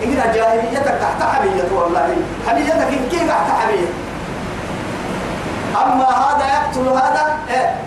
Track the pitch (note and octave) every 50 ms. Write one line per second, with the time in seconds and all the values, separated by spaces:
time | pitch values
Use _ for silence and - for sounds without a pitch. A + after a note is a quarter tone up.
0 | G#3 B3 C#4 - A#3+ A3+ A3 A3 A3+ A3+ A3+ A3+ A#3 B3 C4+ C#4 C#4 - - -
1 | G#3+ - - - A#3+ A#3 - G3 F#3+ F#3+ F#3+ F#3 F3+ F3 F#3+ F#3 F3 E3+ E3+ -
2 | - - - - - - - - - A3 A#3 C#4 D4 D4 D#4+ D4+ C4+ B3+ C4 C4+
3 | B3+ B3 F4 E4+ E4+ D#4 - - - - - - - - G#3+ - F4 - - -
4 | - - - - - - - - - - - - - - - - - - - -
5 | - - - - - - - - - - - - - - - G#3 - C4+ C4 C4
6 | C4 C4 B3+ B3+ C4 C#4 C#4+ C#4+ C#4 C4+ C4+ D4 D4 - - B3+ B3+ C4 C4 C4
7 | C4 C4+ - - D4+ D4+ D4+ - - - A#3+ B3 A#3 A#3 - - -